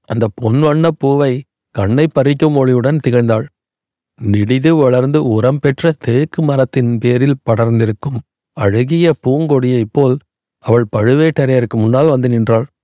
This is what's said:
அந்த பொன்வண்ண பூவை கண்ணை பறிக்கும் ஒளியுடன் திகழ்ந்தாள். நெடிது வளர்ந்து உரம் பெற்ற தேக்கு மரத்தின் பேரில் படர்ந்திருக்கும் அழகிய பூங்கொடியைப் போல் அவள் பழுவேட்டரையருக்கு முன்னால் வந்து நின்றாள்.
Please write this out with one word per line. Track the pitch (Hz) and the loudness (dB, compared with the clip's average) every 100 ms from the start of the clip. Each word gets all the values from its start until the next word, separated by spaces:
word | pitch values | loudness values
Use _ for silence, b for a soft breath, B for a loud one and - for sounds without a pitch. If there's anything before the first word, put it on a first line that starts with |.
அந்த | - 113 110 - | -8 -4 -4 -4
பொன்வண்ண | 110 127 151 151 165 | -2 0 2 2 0
பூவை | 160 139 143 139 127 - _ _ | 0 -2 0 -2 -4 -10 _ _
கண்ணை | - 98 123 156 | -4 -2 0 0
பறிக்கும் | - 131 143 156 143 | 0 0 0 0 2
ஒளியுடன் | 127 123 123 151 131 | 2 0 0 -2 0
திகழ்ந்தாள். | 120 117 113 113 _ _ _ _ _ _ - | 0 0 0 -4 _ _ _ _ _ _ -10
நெடிது | 110 104 104 131 151 165 | -2 0 0 0 2 2
வளர்ந்து | 131 123 131 151 143 | 2 2 2 0 0
உரம் | 110 120 143 | 0 0 0
பெற்ற | 143 135 170 156 | -2 -2 -2 -2
தேக்கு | - 120 156 - | -2 -2 -2 -2
மரத்தின் | 151 135 131 - 120 117 | -2 0 0 0 -2 0
பேரில் | 120 123 139 139 - | 0 0 0 -2 -2
படர்ந்திருக்கும் | 113 117 117 113 104 143 131 - _ _ | 0 0 0 0 -2 -6 -10 -12 _ _
அழகிய | - 101 107 127 165 170 151 131 | -4 -2 0 0 0 0 0 -2
பூங்கொடியைப் | 139 160 139 127 123 110 | -2 0 0 0 -2 -2
போல் | - 135 131 _ _ _ _ | 0 0 0 _ _ _ _
அவள் | - 117 110 110 | 0 0 0 -2
பழுவேட்டரையருக்கு | 110 143 160 156 135 131 117 | 0 2 2 0 0 0 0
முன்னால் | 139 113 127 156 | 0 0 2 2
வந்து | 131 123 | 0 0
நின்றாள். | 117 110 113 131 _ | 0 0 0 -2 _